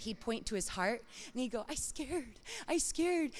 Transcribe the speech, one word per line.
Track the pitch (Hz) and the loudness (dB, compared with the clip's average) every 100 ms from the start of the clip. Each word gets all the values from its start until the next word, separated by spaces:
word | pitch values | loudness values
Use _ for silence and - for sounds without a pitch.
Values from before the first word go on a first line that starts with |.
he'd | 226 220 | -4 -4
point | - 226 - | -2 -2 0
to | |
his | 208 180 | 0 0
heart, | - 185 233 - - - | 2 2 2 -4 -14 -8
and | 240 | -2
he'd | 254 | 0
go, | 233 214 | 0 -2
I | |
scared, | 302 - - 269 339 240 208 - - - | -4 -4 -4 -2 -2 -2 -10 -10 -8 2
I | 330 | 2
scared. | - - 339 349 302 | 2 2 4 4 2